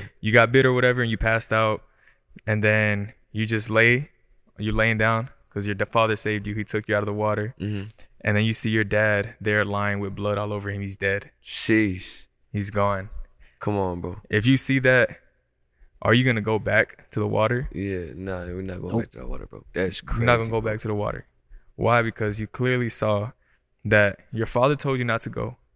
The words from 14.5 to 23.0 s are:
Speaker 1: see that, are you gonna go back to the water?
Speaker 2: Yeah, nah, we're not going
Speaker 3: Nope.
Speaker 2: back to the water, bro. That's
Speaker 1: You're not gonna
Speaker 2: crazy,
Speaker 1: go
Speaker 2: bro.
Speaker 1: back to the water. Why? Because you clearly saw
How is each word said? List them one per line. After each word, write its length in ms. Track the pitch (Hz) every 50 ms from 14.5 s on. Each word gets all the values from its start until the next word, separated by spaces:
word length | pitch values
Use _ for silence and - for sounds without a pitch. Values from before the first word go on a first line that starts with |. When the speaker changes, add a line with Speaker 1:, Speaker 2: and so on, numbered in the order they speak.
| 135
Speaker 1:
see 220 | 131 - - 135 135
that, 380 | 127 131 127 127 117 - - - _ _ _ _ _ _ _ _ _ _ _ _ - - _ _ -
are 100 | 104 113
you 100 | 123 127
gonna 180 | 131 120 110 104
go 160 | 110 110 104
back 500 | 104 101 104 107 - - - - - _ -
to 80 | 113
the 60 | 104
water? 420 | 104 107 104 107 110 120 123 143 - -
Speaker 2:
Yeah, 400 | 85 98 98 95 90 87 73 62
nah, 300 | 78 92 95 95 90 90
we're 160 | 90 90 92 95
not 180 | 95 90 92
going 120 | 92 90 95
Speaker 3:
Nope. 100 | 117 113
Speaker 2:
back 80 | - -
to 60 | -
the 60 | 62
water, 200 | 64 - - 50
bro. 180 | - - 53 - - -
That's 300 | 82 92 92 95 - -
Speaker 1:
You're 160 | - - 117
not 60 | 117
gonna 100 | 120 120 117
Speaker 2:
crazy, 120 | 113 113 113
Speaker 1:
go 80 | 113
Speaker 2:
bro. 100 | 110 113 107
Speaker 1:
back 60 | 110
to 80 | - 110
the 60 | 107
water. 320 | 104 101 107 - - - _ _ _ _ _ - - - - _
Why? 280 | - - 110 117 120 117
Because 360 | 113 - - 110 107 104 107
you 80 | 110
clearly 440 | 104 - - 123 127 127 123 123 117
saw 420 | - -